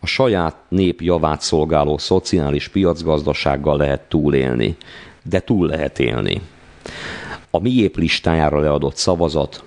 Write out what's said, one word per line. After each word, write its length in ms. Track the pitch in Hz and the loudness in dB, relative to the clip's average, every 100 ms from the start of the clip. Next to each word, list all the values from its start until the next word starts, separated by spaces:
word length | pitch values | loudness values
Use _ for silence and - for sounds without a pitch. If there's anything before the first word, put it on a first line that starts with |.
a 60 | 90 | -4
saját 500 | - 131 98 82 - _ | 0 2 2 0 -4 _
nép 320 | 90 95 82 | 2 2 2
javát 400 | 82 87 78 76 | 0 2 2 0
szolgáló 580 | - 82 78 78 73 73 | 0 0 2 2 2 0
szociális 680 | - 95 - 92 71 71 - | 0 0 2 0 0 -2 -2
piacgazdasággal 1080 | 101 92 80 80 78 76 71 - 69 73 73 | 0 2 0 0 0 0 -2 0 0 0 2
lehet 240 | 73 69 | 2 -2
túlélni. 760 | - 80 73 69 65 60 55 82 - - - - | -2 0 2 2 0 0 -2 -4 -12 -20 -20 -18
De 180 | - 92 | -4 -4
túl 260 | - 113 82 | 0 0 0
lehet 320 | 78 71 - | 0 -4 -2
élni. 420 | 65 57 50 50 87 - - - - - - - - - - | -2 0 -2 -4 -6 -20 -20 -20 -18 -14 -12 -12 -14 -16 -4
A 80 | 82 | -2
Miép 380 | 101 127 98 - | 0 2 0 0
listájára 640 | 82 - - 80 76 73 | -2 0 0 0 2 2
leadott 360 | 76 73 71 71 | 0 0 -2 -4
szavazat 680 | - 87 85 76 69 - | -2 0 0 0 -4 -8